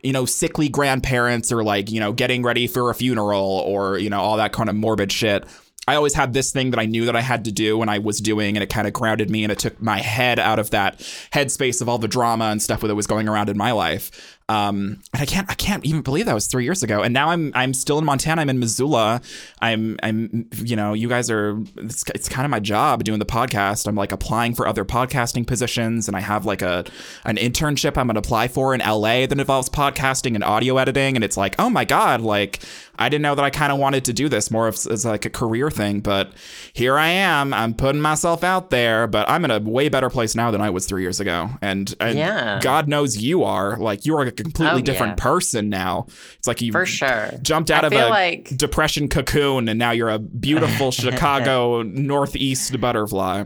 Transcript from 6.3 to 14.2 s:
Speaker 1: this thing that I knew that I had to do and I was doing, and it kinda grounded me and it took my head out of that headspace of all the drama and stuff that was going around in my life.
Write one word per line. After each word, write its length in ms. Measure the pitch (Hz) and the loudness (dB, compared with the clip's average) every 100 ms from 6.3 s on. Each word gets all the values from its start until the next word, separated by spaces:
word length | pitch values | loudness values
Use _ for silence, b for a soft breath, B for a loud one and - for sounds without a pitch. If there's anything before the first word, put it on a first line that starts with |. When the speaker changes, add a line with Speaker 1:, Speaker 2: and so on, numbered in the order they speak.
Speaker 1:
this 180 | 123 120 | 0 0
thing 180 | 135 127 | 0 0
that 80 | 113 | 0
I 60 | 110 | 0
knew 200 | 113 117 | 2 2
that 100 | 117 | 2
I 40 | |
had 240 | 127 120 107 | 0 -2 -2
to 60 | |
do 300 | 101 107 110 | 0 2 2
and 80 | 110 | 2
I 80 | 104 | 0
was 220 | 107 101 | -2 -2
doing, 360 | 107 107 104 104 | 0 0 0 0
and 60 | |
it 60 | 98 | -2
kinda 220 | 110 101 | -2 -2
grounded 360 | - 117 110 104 | -2 0 0 0
me 140 | 107 | 0
and 80 | 107 | 0
it 80 | 101 | -2
took 240 | 120 - | -4 -4
my 160 | 110 101 | -2 -2
head 400 | 98 113 123 117 | -2 0 2 2
out 220 | 104 110 | 2 2
of 100 | 107 | 0
that 280 | 113 98 - B B B | 0 0 -2 B B B
headspace 480 | 151 139 - 135 117 | -2 0 0 -2 0
of 80 | 120 | -2
all 100 | 120 | 0
the 80 | 113 | 0
drama 380 | 127 117 113 | 0 2 2
and 180 | 110 107 | 0 0
stuff 180 | - 107 | -2 -2
that 120 | 110 | 0
was 140 | 104 104 | -2 0
going 200 | 107 107 | 0 0
around 200 | 107 104 | 0 0
in 80 | 101 | 0
my 160 | 107 | 0
life. 640 | 110 85 82 - - | 2 0 -2 -6 -14